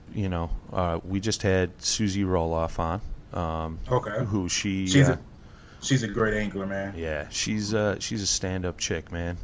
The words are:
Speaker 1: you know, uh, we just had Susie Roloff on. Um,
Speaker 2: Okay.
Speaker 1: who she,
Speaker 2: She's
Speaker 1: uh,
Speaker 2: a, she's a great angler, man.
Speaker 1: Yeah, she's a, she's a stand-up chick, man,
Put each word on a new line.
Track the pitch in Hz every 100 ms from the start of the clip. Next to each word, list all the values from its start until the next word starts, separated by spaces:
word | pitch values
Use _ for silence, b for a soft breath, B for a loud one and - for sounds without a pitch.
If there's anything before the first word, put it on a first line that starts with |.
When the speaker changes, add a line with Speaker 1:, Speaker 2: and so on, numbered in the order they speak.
| -
Speaker 1:
you | 92 95
know, | 87 85 - -
uh, | 98 87 82 92
we | 98
just | 107 -
had | 101 92 90 -
Susie | - - 104 95 92
Roloff | 90 82 82 82 -
on. | 82 92 - - -
Um, | - 82 80 80 80 -
Speaker 2:
Okay. | 123 107 107 113
Speaker 1:
who | 101 90
she, | - 104 95 92
Speaker 2:
She's | 139 -
Speaker 1:
uh, |
Speaker 2:
a, | 87 - - B B B B
she's | - 127
a | 110
great | 113 110 107
angler, | 104 98 98
man. | 98 98 85
Speaker 1:
Yeah, | 80 76 76
she's | - - 107 101
a, | 110 104 95
she's | - 113
a | 95
stand-up | - 95 92 90 -
chick, | - 85 -
man, | 85 85 85